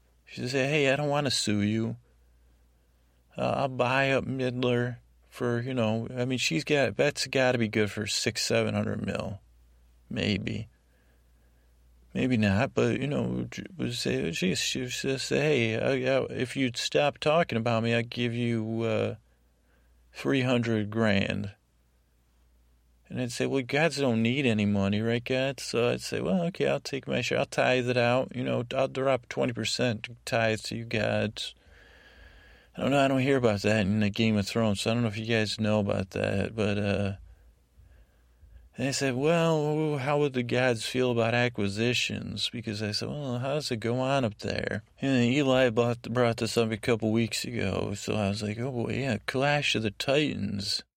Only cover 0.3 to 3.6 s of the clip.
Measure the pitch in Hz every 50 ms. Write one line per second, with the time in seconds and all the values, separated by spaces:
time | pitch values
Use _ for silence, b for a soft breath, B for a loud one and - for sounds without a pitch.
0.3 | - - 123 123 135 139 131 139 151 156 143 135 131 143 147 147 143 147 147 135
1.3 | - - - 110 104 104 101 104 107 113 113 117 120 - _ _ _ _ _ _
2.3 | _ _ _ _ _ _ _ _ _ _ _ _ _ _ _ _ _ _ _ _
3.3 | - - 127 123 113 131